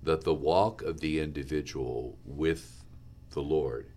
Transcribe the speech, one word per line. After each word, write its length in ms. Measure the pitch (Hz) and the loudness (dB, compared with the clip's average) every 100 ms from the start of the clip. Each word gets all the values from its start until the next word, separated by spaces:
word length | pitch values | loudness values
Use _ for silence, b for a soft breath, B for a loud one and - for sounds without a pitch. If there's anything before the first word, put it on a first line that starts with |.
that 220 | 78 80 | 2 2
the 100 | 82 | 4
walk 480 | 78 71 85 107 107 | 2 6 6 4 2
of 180 | - 80 | -6 -2
the 200 | 78 78 | 0 0
individual 960 | 76 73 67 76 71 73 64 60 62 - - | 0 -4 -2 -2 -2 -4 -4 -4 -6 -10 -12
with 580 | 71 80 80 - - - - - - - | 0 2 2 -4 -18 -18 -18 -18 -18 -10
the 80 | 73 | -6
Lord 420 | 71 78 67 58 55 | 2 2 2 -4 -10